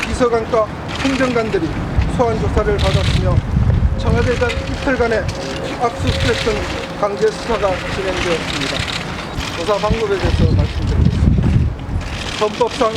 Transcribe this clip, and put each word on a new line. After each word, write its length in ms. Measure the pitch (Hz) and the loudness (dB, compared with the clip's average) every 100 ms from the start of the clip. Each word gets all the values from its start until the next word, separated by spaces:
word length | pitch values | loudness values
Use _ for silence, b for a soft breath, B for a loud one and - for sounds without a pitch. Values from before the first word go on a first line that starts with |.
| 226 | -2
비서관과 600 | 233 240 226 220 226 208 - - - | 0 2 2 0 0 0 -4 -8 -4
행정관들이 680 | 269 269 254 233 220 196 160 - - - - - | -2 0 2 0 0 0 -2 -4 -2 0 2 2
소환 240 | 233 220 | 2 2
조사를 340 | 202 220 208 202 | 0 0 2 2
받았으며, 580 | 196 196 190 - 180 170 - - - - - - | 2 2 2 2 2 2 2 2 4 4 2 2
청와대 360 | 233 254 247 233 | 2 2 2 2
간 140 | 240 | 0
이틀간의 760 | 226 - - - 247 233 214 160 - - - - - | -2 -4 -4 0 0 2 0 -2 -4 -6 -6 -6 -2
압수수색 600 | 240 - 254 - 254 220 | -2 0 -2 0 0 0
등 100 | 226 208 185 - - - | 0 -2 -2 -6 -6 -4
강제 260 | 202 202 214 | -4 0 0
수사가 400 | - - 208 196 175 180 | 0 -4 0 0 0 -4
진행되었습니다. 840 | 196 190 185 185 160 165 156 - 180 - - - - - - - 175 | -4 -4 -2 -2 -2 -4 -4 -4 -4 -4 -6 -8 -8 -8 -8 -6 -4
조사 220 | 170 196 | -2 0
방법에 400 | 208 226 208 196 | 0 0 0 0
대해서 260 | 180 - - | 2 2 4
말씀드리겠습니다. 960 | - - - - - - - - - - - - - - - - - - - | 2 0 -2 0 4 4 4 4 4 4 2 2 -2 -6 -6 -6 -6 -6 -2
헌법상 520 | 208 208 226 - 226 | -2 0 -2 2 0